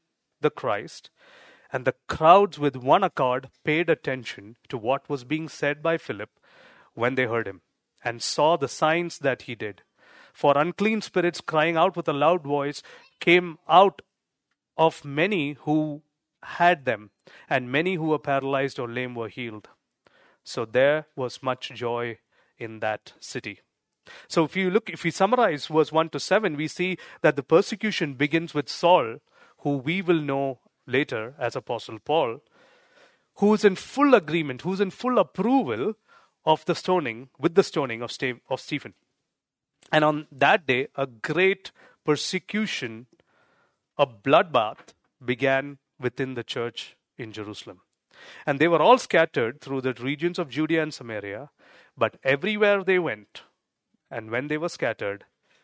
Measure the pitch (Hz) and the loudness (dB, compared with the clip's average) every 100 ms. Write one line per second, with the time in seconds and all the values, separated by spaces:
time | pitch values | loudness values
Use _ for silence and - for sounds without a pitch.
0 | _ _ _ _ 151 - 123 104 156 - | _ _ _ _ -2 -2 -4 -4 -6 -16
1 | - _ _ - - _ _ 131 127 - | -20 _ _ -20 -20 _ _ -4 -4 -4
2 | - - 160 196 202 151 143 127 127 180 | -8 4 8 8 8 0 -2 -2 2 2
3 | 175 - 131 127 131 _ 156 156 170 151 | 2 0 -2 -2 -6 _ -2 0 0 -2
4 | 143 131 117 - 101 120 - 123 110 139 | -4 -8 -10 -14 -18 -20 -12 -6 -2 -4
5 | - 139 123 156 156 - 147 147 165 165 | -4 -8 -6 -6 -6 -4 -4 -2 -2 -4
6 | - 104 107 _ _ _ - - _ - | -6 -10 -12 _ _ _ -20 -20 _ -4
7 | 123 127 120 117 98 95 _ _ _ _ | -2 0 0 -2 -4 -10 _ _ _ _
8 | 120 117 - - 151 170 135 - 156 165 | -8 -6 -4 0 2 2 -2 0 0 0
9 | 170 - 139 123 - 117 107 - _ _ | -2 -4 -2 -2 -8 -10 -10 -12 _ _
10 | _ - - - 147 139 170 - 214 220 | _ -20 -20 0 2 4 2 0 0 0
11 | - 185 175 - - 156 165 165 190 175 | -2 -2 -2 -4 -2 0 2 2 2 0
12 | 160 143 151 180 143 147 139 - - - | -4 2 2 2 0 -4 -4 -8 -16 -20
13 | _ _ 170 175 175 151 - 170 196 - | _ _ 4 4 4 -8 6 8 8 4
14 | - _ _ _ _ _ _ - 160 - | -14 _ _ _ _ _ _ 0 0 0
15 | 143 143 196 190 143 139 151 156 151 147 | -6 -2 0 0 -2 -6 -2 0 -2 -8
16 | - _ _ _ - - 175 165 127 104 | -16 _ _ _ -14 2 2 2 -2 -6
17 | 104 _ - - - 135 123 143 185 175 | -10 _ -20 -20 -4 -4 0 -2 -2 -2
18 | 156 151 147 139 135 139 139 - 120 120 | -2 -2 0 -2 0 -2 -2 -6 -8 -8
19 | 127 120 110 131 117 107 - _ _ _ | -8 -8 -10 -10 -12 -14 -18 _ _ _
20 | _ _ _ _ - 131 110 123 139 156 | _ _ _ _ -10 -8 0 4 4 2
21 | - 143 123 - 131 127 - 120 120 120 | -4 -8 -8 -6 -6 -6 -8 -8 -6 -4
22 | 120 110 _ _ _ _ 113 110 107 104 | -6 -10 _ _ _ _ -14 -6 -4 -4
23 | - - - 123 104 95 _ _ _ _ | -10 -18 -12 -10 -10 -14 _ _ _ _
24 | - - - 170 151 190 185 208 - 160 | -20 -20 -2 0 0 0 0 0 -2 -6
25 | 170 - 196 254 208 147 - 156 147 156 | -6 0 2 2 2 -2 0 0 2 0
26 | 165 143 - 202 202 147 156 - 185 170 | 0 -4 0 0 0 -4 -6 -4 -4 -4
27 | - - - 139 - 170 - 208 214 - | -10 0 0 0 4 4 4 -4 -4 -4
28 | 151 131 147 165 165 147 127 - 175 175 | -6 -2 -2 -2 -2 -6 -6 0 4 4
29 | 113 135 _ _ _ _ 143 139 131 190 | 2 -8 _ _ _ _ -4 -4 -2 -2
30 | 175 165 143 139 135 127 _ _ - 127 | 2 0 0 -4 -4 -8 _ _ -2 -2
31 | 151 113 113 139 117 127 - 117 - 110 | 0 -4 -8 -6 -6 -6 -6 -8 -8 -12
32 | - 160 120 131 _ _ _ _ _ _ | -2 0 0 -4 _ _ _ _ _ _
33 | _ _ _ - 208 214 208 185 - 269 | _ _ _ 0 4 6 4 2 -4 2
34 | 285 226 151 165 147 127 175 190 190 - | 6 6 4 -2 -2 -4 -4 -2 -2 -2
35 | 247 233 175 - 220 269 147 107 180 - | 0 2 0 -2 0 2 0 -4 -4 -8
36 | _ _ _ _ 156 156 - 160 - 180 | _ _ _ _ 0 0 0 -4 0 0
37 | 131 110 135 - 160 165 - 160 131 113 | -2 -8 -16 -4 2 4 2 -2 -4 -6
38 | 117 - 131 120 - 131 - 147 110 - | -8 -6 -6 -6 -8 -8 -6 -10 -10 -20
39 | _ _ _ _ _ _ _ _ _ 156 | _ _ _ _ _ _ _ _ _ 2
40 | 151 151 151 135 143 208 143 127 135 - | 2 0 -8 0 4 4 2 -2 -2 -6
41 | 135 113 - 156 190 196 - - - _ | -8 -6 -4 0 0 0 -8 -20 -20 _
42 | - 147 - 180 - 208 214 - 120 110 | -2 -2 -2 -6 -6 -4 -4 -6 -8 -12
43 | 127 _ _ _ _ _ _ _ _ - | -18 _ _ _ _ _ _ _ _ -2
44 | 135 110 135 160 180 127 107 - - _ | -2 -2 4 4 4 0 0 -6 -20 _
45 | _ _ 127 120 135 135 143 139 _ _ | _ _ -4 0 2 0 -2 -12 _ _
46 | 123 - 131 123 - 127 117 - - _ | -6 -4 -6 -8 -8 -6 -6 -8 -16 _
47 | _ - 113 107 104 101 104 90 _ _ | _ -16 -14 -12 -12 -14 -16 -20 _ _
48 | _ - - - 151 139 170 160 165 254 | _ -20 -20 -8 -4 2 4 6 6 6
49 | - 170 165 139 113 143 135 135 127 117 | 4 2 2 0 -2 -4 -6 -4 -2 -4
50 | 127 147 175 180 147 139 156 165 156 - | -6 -4 -4 -4 -6 -4 0 0 -2 -6
51 | 117 107 101 104 147 _ _ - _ - | -10 -8 -8 -10 -14 _ _ -20 _ -2
52 | 113 - 135 139 190 208 208 202 185 185 | -2 0 0 0 0 2 4 4 2 0
53 | 156 107 104 - - _ _ _ _ _ | 0 -6 -12 -20 -20 _ _ _ _ _
54 | _ 127 110 120 147 151 170 - 127 - | _ -12 -6 -6 -4 -4 -4 -4 -4 -4
55 | 104 101 - _ _ _ | -6 -8 -14 _ _ _